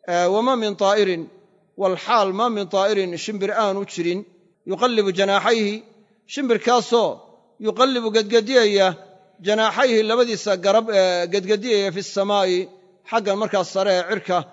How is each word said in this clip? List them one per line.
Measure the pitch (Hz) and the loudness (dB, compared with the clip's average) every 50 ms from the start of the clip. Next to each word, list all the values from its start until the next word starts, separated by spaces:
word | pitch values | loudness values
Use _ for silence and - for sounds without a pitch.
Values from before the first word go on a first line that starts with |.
| - | -4
Ee, | - 175 175 175 | -2 0 0 2
"Wamaa | 175 190 214 233 254 269 | 2 2 2 0 0 0
min | 240 220 208 202 | 0 -2 -4 -2
taa'irin," | - 202 196 208 214 208 190 180 165 160 - - - _ _ _ _ _ _ _ - | 0 0 2 2 2 2 0 0 -4 -8 -14 -18 -20 _ _ _ _ _ _ _ -4
wal | 196 185 185 | -2 -2 -2
xaal | 165 - - 240 226 202 196 | -2 -2 0 2 2 2 2
maa | 185 196 233 247 | 0 0 -2 -2
min | 226 208 202 165 | -2 -4 -6 -2
taa'irin, | 190 196 196 202 214 196 190 180 170 160 | -2 0 0 2 0 0 -2 -4 -6 -8
shimbir | - - 214 202 190 196 | -8 -8 -6 -4 -4 -4
aanu | 202 220 220 202 190 196 202 | -2 0 0 0 -2 -4 -6
jirin, | 196 - 175 170 170 175 196 208 _ _ _ _ _ _ _ _ | -8 -8 -4 -4 -4 -4 -4 -8 _ _ _ _ _ _ _ _
"yuqallibu | - 190 175 233 254 233 220 202 196 | -8 -4 0 0 0 2 0 0 0
janaaxayhi," | 180 175 196 190 196 202 - 226 233 226 214 202 208 220 - - _ _ _ _ _ _ _ _ | 0 0 0 2 2 2 2 2 0 2 0 -2 -4 -6 -12 -20 _ _ _ _ _ _ _ _
shimbirkaasoo, | - 277 285 247 233 208 - 233 247 247 202 - 233 233 214 160 120 - - - - _ _ _ _ _ | -8 -6 -2 0 0 0 2 2 2 2 2 2 2 2 2 0 -2 -8 -16 -20 -20 _ _ _ _ _
"yuqallibu," | 208 214 185 196 254 269 262 247 226 220 | -6 -6 0 2 0 2 2 -2 -2 0
gedgediyaya, | 208 226 214 202 233 233 214 220 269 254 226 208 202 196 190 185 165 - - - - _ _ _ _ _ | 0 0 0 4 2 2 2 4 4 4 4 4 4 4 2 2 0 -4 -14 -20 -20 _ _ _ _ _
"janaaxayhi," | 170 190 214 220 220 220 190 214 277 262 233 220 | -2 -2 0 2 2 0 2 2 2 2 4 2
labadiisa | 220 214 226 240 247 240 220 185 - 208 196 | 2 2 2 2 2 0 0 -6 -2 -4 -4
garab, | 185 175 196 196 226 226 226 | 0 0 2 2 2 2 2
ee, | 214 196 190 185 180 175 175 | 2 2 2 2 2 -2 -2
gedgediyaya, | 175 180 202 185 185 214 208 202 254 220 202 196 196 | -2 -2 -4 0 0 -2 -2 0 0 0 0 0 -2
"fi | 160 196 | -4 -6
samaa'i," | 196 - - 202 196 202 208 202 190 185 180 180 185 180 - - _ _ _ _ _ - | -10 -6 -4 -4 -2 0 2 2 2 2 0 -2 -4 -6 -14 -20 _ _ _ _ _ -4
xaggan | 226 226 202 202 196 202 | -4 -4 -2 -2 -2 -2
markaa | 220 190 - 196 180 | -2 -2 -2 -2 -4
sare | - - 190 196 202 | -2 -4 -2 0 2
ee | 185 180 175 175 | 0 0 0 -2
cirka | 214 190 - - 180 175 143 - | -6 -6 -4 -2 -2 -2 -2 -6